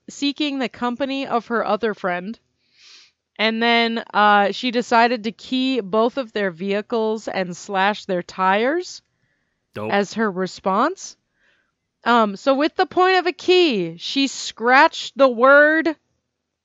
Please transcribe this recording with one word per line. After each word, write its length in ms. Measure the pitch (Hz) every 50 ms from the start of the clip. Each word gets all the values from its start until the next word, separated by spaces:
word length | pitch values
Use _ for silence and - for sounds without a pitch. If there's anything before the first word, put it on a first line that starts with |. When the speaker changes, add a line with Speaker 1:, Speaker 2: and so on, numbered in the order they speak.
| _ -
Speaker 1:
seeking 480 | - - 285 285 269 - 302 294 277 277
the 100 | 254 220
company 580 | - - 240 240 247 233 285 262 269 269 277
of 200 | - - 233 214
her 180 | - 233 220 -
other 300 | - 202 208 - 226 202
friend. 440 | - - 190 175 180 180 196 226 - _ _ _ _ _ _ _ _ _ - - - - _ _ _ _ _ _ -
And 240 | 208 214 226 226 233
then, 420 | 233 233 233 233 226 226 233 - - -
uh, 380 | 202 208 208 208 202 202 196 196
she 180 | - - 254
decided 540 | 214 247 240 - 247 226 233 240 247 240 202
to 80 | 233 -
key 480 | - - - 262 254 262 262 262 247
both 360 | 196 185 175 220 226 240 - 277
of 140 | 262 220 -
their 180 | 214 202 190
vehicles 800 | 170 156 185 196 196 208 208 - 247 226 220 220 220 226 - -
and 280 | - 190 190 175 175
slash 480 | - - - 202 190 190 202 214 - -
their 180 | - 190 175 175
tires 800 | - - - 185 190 190 208 226 262 302 349 359 - - - - _ _ _ _ _ _ _ _ _ _ _ _ _ -
Speaker 2:
Dope. 160 | 104 104 110 -
Speaker 1:
as 220 | 202 202 - -
her 160 | 208 226 214
response. 840 | 180 180 185 175 - - - 196 190 202 254 311 381 - - - - _ _ _ _ _ _ _ _ _ _ _ _ _ _ _ _ _ -
Um, 320 | 226 240 240 220 208 196
so 180 | - - 277 269
with 200 | 262 294 330 -
the 100 | - 370
point 300 | - - 339 359 370 381
of 100 | 370 330
a 60 | 359 -
key, 640 | - - - 359 370 349 320 247 202 175 165 165 170
she 300 | - - - 269 277 254
scratched 880 | - - - - - - 220 240 254 269 302 320 - - - - -
the 120 | - 277 262
word 680 | 240 220 240 269 277 285 294 302 311 320 320 330 302 - _ _ _ _ _ _ _ _ _ _ _ _ _